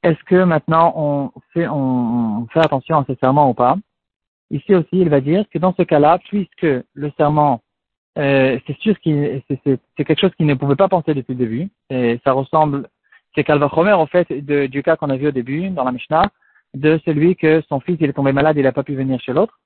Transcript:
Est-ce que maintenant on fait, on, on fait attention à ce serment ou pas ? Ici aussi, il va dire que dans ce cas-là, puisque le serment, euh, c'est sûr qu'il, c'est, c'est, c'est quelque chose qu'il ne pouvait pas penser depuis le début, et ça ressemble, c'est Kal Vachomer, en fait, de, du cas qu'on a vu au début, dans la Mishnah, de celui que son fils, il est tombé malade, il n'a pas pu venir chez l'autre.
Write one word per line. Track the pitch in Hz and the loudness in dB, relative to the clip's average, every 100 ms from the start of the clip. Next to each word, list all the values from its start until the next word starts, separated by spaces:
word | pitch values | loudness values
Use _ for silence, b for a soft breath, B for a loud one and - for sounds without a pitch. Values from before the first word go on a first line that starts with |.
Est-ce | 175 156 | 0 -2
que | - 180 | 0 2
maintenant | 185 156 - 165 170 165 | 4 0 0 2 2 0
on | 147 143 135 - _ | -2 -2 -6 -12 _
fait, | 170 170 | -6 -4
on, | 147 131 127 117 120 113 104 | -2 -2 0 -2 -2 -2 -4
on | 117 | -2
fait | 160 | 0
attention | 160 135 - 147 | 0 0 -2 -2
à | 135 | -2
ce | 127 | -2
serment | 127 143 143 | 0 4 2
ou | |
pas ? | 110 123 180 - _ _ _ _ _ _ | 2 0 0 -6 _ _ _ _ _ _
Ici | 143 - | -10 0
aussi, | 185 156 | 0 2
il | 185 170 | 0 2
va | 143 | 2
dire | 135 180 214 | 2 -2 -2
que | 156 | -2
dans | 180 | -2
ce | 180 | 0
cas-là, | 170 151 147 180 | 0 4 4 2
puisque | - 208 180 _ 165 127 - | 0 -6 -6 _ -2 -2 -6
le | 139 147 - | -10 -10 -2
serment, | 147 151 147 117 _ _ _ _ _ - | 0 2 2 0 _ _ _ _ _ -4
euh, | 139 139 131 127 - | 0 2 2 -2 -6
c'est | 139 | -6
sûr | 220 202 | -2 -2
qu'il, | 165 147 143 135 _ | 0 0 -2 -6 _
c'est, | 139 | -4
c'est, | 143 127 _ - | -2 -2 _ -8
c'est | |
quelque | 147 156 | -2 0
chose | 190 - | 0 0
qu'il | 156 | 0
ne | |
pouvait | 139 139 | 0 0
pas | 139 190 | 2 2
penser | 180 160 | 0 -2
depuis | 143 127 | -4 -6
le | 127 | -4
début, | 117 113 196 _ _ | -4 -4 -8 _ _
et | 127 120 120 | -2 -2 0
ça | - | -2
ressemble, | 131 131 160 156 139 - _ b b _ | -2 0 0 0 -2 -8 _ b b _
c'est | - | -4
Kal | 147 147 | 0 2
Vachomer, | 143 156 185 | 2 2 2
en | 196 156 | 2 2
fait, | 180 170 | 0 0
de, | 160 143 147 139 | -6 -2 -2 -2
du | 139 | -2
cas | 151 160 | -2 -2
qu'on | 147 | -2
a | 131 | -2
vu | 147 | -2
au | |
début, | 135 120 147 190 | -4 -6 -6 -6
dans | 175 | -4
la | 127 | -4
Mishnah, | 123 - 156 180 _ _ _ _ | -6 -2 0 0 _ _ _ _
de | 135 151 160 | -2 0 0
celui | - 151 165 180 | 0 0 2 2
que | 156 160 - | 2 2 0
son | 139 | -6
fils, | - 170 | -4 -2
il | 151 | -2
est | |
tombé | 131 139 | 0 0
malade, | 139 151 151 | 2 2 2
il | |
n'a | 131 | 0
pas | 135 | -2
pu | 139 | -6
venir | 139 135 127 | -6 -4 -4
chez | - | -2
l'autre. | 131 226 _ | -2 -2 _